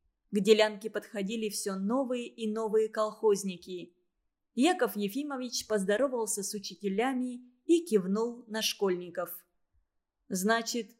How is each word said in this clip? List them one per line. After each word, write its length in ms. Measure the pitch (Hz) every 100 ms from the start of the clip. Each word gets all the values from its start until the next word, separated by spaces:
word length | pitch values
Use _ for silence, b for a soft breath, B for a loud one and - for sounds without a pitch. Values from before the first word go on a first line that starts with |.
| _ _ _
К 100 | 208
делянке 500 | 196 214 214 208 214
подходили 580 | 208 - 214 190 226 214
всё 280 | 202 202 190
новые 500 | 196 254 254 247 240
и 180 | - 220
новые 360 | 220 220 220 220
колхозники. 1040 | 214 214 214 220 202 196 175 - 180 170 _ _ _ _ _ _
Яков 400 | - 302 359 233
Ефимович 720 | 208 202 202 294 262 254 - -
поздоровался 760 | 214 190 208 269 247 214 208
с 120 | 196
учителями 840 | 214 - 185 202 190 254 254 254 247 - _
и 200 | - 339
кивнул 600 | 330 214 180 208 233 240 220
на 140 | 220
школьников. 680 | 214 - 196 180 180 175 170 - _ _ _ _ _ _ _ _ _
"Значит, 640 | 185 196 226 226 240 214